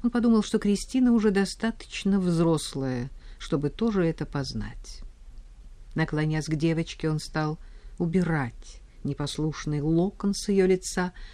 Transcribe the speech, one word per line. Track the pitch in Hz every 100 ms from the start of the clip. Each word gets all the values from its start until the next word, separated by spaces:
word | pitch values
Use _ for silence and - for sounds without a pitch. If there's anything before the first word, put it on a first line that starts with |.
он | 240
подумал, | 240 233 226
что | 208 214
Кристина | 208 202 - 262 247
уже | 233 214
достаточно | 196 190 - 226 - - - 196 196
взрослая, | 180 165 165 156 - 139 135 123 123 - - -
чтобы | - 156 143
тоже | - 226 196 165
это | 156 151
познать. | 147 131 117 104 - - - - - - - - - - - - 160
Наклонясь | 160 151 156 156 151
к | 156
девочке, | 165 160 165 - 156
он | 151
стал | - 160 151 156 - - - -
убирать | 170 185 170 156 123 - - - - -
непослушный | 139 139 143 - 156 147 156 147
локон | 147 165 190 - 202
с | 196 -
её | 196 185
лица | 185 - - 180 - -